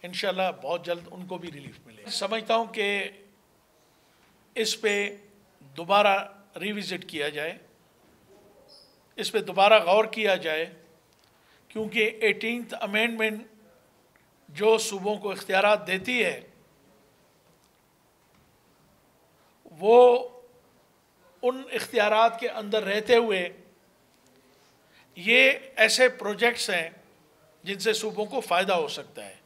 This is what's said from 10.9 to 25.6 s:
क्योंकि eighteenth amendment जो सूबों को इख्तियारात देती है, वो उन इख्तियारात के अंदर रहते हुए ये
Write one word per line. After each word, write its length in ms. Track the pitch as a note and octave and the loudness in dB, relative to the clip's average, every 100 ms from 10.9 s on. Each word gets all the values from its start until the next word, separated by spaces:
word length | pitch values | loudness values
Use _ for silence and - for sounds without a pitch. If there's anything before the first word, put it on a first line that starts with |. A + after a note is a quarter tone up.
| _ _ _ _ _ _ _ _ | _ _ _ _ _ _ _ _
क्योंकि 320 | A3 G#3+ A3 G#3+ A3+ | -10 -6 -2 -2 0
eighteenth 500 | A3 G3 A3 A#3+ A#3 | -2 0 -4 -6 -8
amendment 760 | - G#3 G#3+ A#3 A3+ A3 G#3+ - _ _ _ _ _ _ _ _ _ _ | -8 -4 -2 -2 -2 -4 -4 -14 _ _ _ _ _ _ _ _ _ _
जो 280 | D3 G#3+ A3+ | 0 2 2
सूबों 380 | A3 G3 G3 G#3 | 0 -6 -6 -6
को 160 | G#3 | -6
इख्तियारात 480 | F#3 - F#3+ G3+ G#3 | -8 -2 2 4 2
देती 380 | E3+ F#3 F#3+ B3 | 0 -6 -4 -2
है, 200 | F#3+ C3 - _ _ _ _ _ _ _ _ _ _ _ _ _ _ _ _ _ _ _ _ _ _ _ _ _ _ _ _ _ _ _ - | -2 -4 -14 _ _ _ _ _ _ _ _ _ _ _ _ _ _ _ _ _ _ _ _ _ _ _ _ _ _ _ _ _ _ _ -20
वो 240 | D#3 G3 A#3+ B3 A#3+ B3+ - - _ _ _ _ _ _ _ _ _ | -4 6 8 10 6 -2 -16 -20 _ _ _ _ _ _ _ _ _
उन 220 | B3 B3+ C#4 | -4 -4 -8
इख्तियारात 680 | A#3 - A#3+ G#3 G#3+ A#3 A#3 | -8 -2 0 2 4 4 2
के 60 | A#3+ | -8
अंदर 360 | A3+ G#3 G#3+ | -6 -2 -2
रहते 340 | G3 G#3 G#3+ A#3+ | 0 -4 4 4
हुए 240 | A#3 G3+ F3 - - _ _ _ _ _ _ _ _ _ _ _ _ _ _ - | 4 -2 -4 -10 -20 _ _ _ _ _ _ _ _ _ _ _ _ _ _ -10
ये 320 | F3+ B3 C4 C#4+ | 2 6 6 2